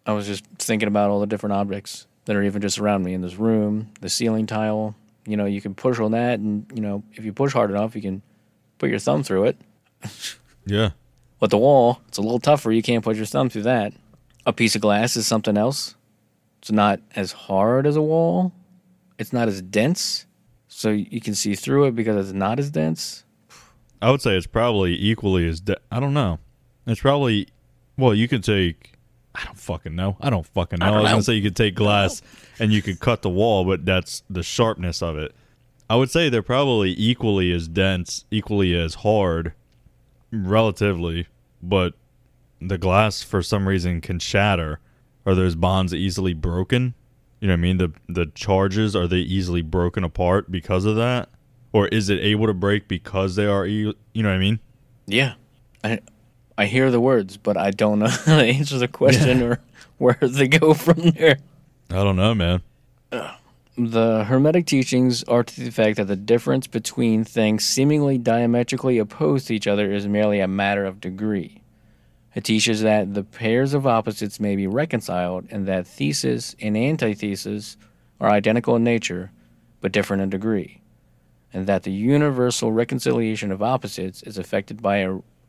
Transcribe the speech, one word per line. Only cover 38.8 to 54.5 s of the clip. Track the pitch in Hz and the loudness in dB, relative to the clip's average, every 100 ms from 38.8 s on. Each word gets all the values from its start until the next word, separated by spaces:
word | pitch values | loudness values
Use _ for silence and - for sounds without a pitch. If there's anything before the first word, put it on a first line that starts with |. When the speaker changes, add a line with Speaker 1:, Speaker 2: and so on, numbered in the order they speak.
| 82 - | -2 -2
Speaker 2:
hard, | 104 107 92 82 85 - _ _ _ _ _ _ _ | 0 2 2 -2 -4 -10 _ _ _ _ _ _ _
relatively, | 110 92 107 113 92 104 87 85 82 87 _ _ _ | -6 0 2 2 0 -2 0 -4 -4 -8 _ _ _
but | 87 95 90 - _ _ _ _ _ _ | 0 0 0 -4 _ _ _ _ _ _
the | 92 95 | -6 -2
glass | 92 95 107 - | 2 4 4 0
for | - 101 | -4 -4
some | 85 104 95 | -2 -2 0
reason | 95 87 85 | 0 -2 -4
can | - 87 | -4 -6
shatter. | - 101 104 92 78 76 - _ _ _ | -2 0 2 0 -2 -8 -12 _ _ _
Are | - | 0
those | 92 92 | 2 2
bonds | 80 90 95 90 | 2 0 2 0
easily | 82 95 90 92 | -2 -2 -2 -2
broken? | 80 82 85 92 123 127 - _ _ _ _ | -2 -4 -4 0 0 0 -6 _ _ _ _
You | 101 | 0
know | |
what | 87 | 2
I | |
mean? | 87 92 | 2 2
The, | 90 76 - | 0 -4 -8
the | 87 82 | -4 -4
charges, | - - 95 98 98 107 98 | -6 0 2 2 2 0 0
are | 87 | 0
they | 90 | 0
easily | 85 95 90 87 | 0 -2 0 -2
broken | 80 90 87 101 | -2 0 0 0
apart | 87 - 90 95 - | -4 -2 2 2 0
because | 92 - 92 | -6 -2 0
of | 101 110 | 0 0
that? | 117 123 - _ _ _ _ | 0 -2 -6 _ _ _ _
Or | 110 98 | 0 2
is | 110 98 | 0 0
it | 98 | 0
able | 104 107 110 | 0 0 0
to | |
break | 92 101 104 - | 0 0 0 -2
because | 90 - 98 95 90 | -8 -4 -2 -2 0
they | 104 | 0
are, | 98 95 | 0 0
e-, | 107 107 - _ | -2 -2 -6 _
you | 110 | -2
know | 107 | 0
what | 92 | 2
I | |
mean? | 95 | 0